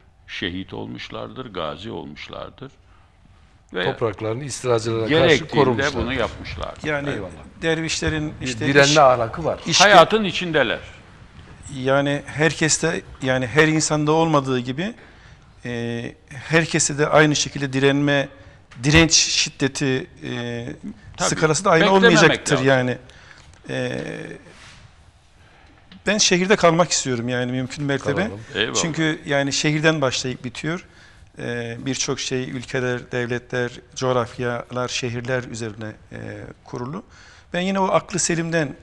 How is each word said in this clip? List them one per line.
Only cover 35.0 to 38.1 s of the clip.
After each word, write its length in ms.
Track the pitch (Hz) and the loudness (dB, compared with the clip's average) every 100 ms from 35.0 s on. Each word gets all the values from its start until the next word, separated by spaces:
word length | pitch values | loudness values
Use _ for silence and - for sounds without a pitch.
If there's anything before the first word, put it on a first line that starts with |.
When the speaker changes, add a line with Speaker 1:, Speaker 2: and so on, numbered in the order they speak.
| 123 120 120 127 | -6 -6 -4 -4
Speaker 3:
üzerine, 480 | 117 110 113 104 110 - - | -4 -10 -10 -10 -14 -14 -18
e, 60 | 113 110 104 - - | -16 -14 -14 -16 -20
kurulu. 400 | - 127 123 180 - - - - - | -14 -12 -10 -10 -14 -20 -20 -20 -10
Ben 80 | 175 | -6
yine 180 | 185 190 | -2 0
o 80 | 190 | 2
aklı 300 | - - | 0 0